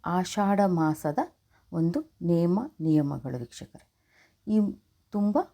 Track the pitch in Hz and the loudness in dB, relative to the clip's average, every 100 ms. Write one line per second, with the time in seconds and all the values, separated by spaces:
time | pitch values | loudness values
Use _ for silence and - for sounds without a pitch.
0 | - 180 180 - 202 202 196 170 156 156 | -2 -2 -2 0 2 2 2 2 0 0
1 | 151 151 339 _ _ _ - 170 165 277 | -2 -2 -4 _ _ _ -8 -2 0 0
2 | 311 - 170 170 170 190 302 - 160 151 | -6 -6 0 2 2 0 -2 -4 2 2
3 | 143 143 131 127 120 - - - _ _ | 2 -4 -8 -8 -10 -16 -20 -20 _ _
4 | _ _ _ _ - 214 208 - _ _ | _ _ _ _ -2 0 0 -4 _ _
5 | _ 208 202 269 381 | _ -2 0 0 -2